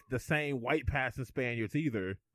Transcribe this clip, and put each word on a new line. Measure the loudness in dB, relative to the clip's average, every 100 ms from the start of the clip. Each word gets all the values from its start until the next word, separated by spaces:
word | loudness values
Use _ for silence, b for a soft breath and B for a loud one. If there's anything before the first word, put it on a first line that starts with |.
| -2
the | -4
same | 0 0 2 -2
white | 2 2 2
passing | 0 0 -4 -6
Spaniards | -2 -2 0 0 2
either. | 2 0 -2 -4 _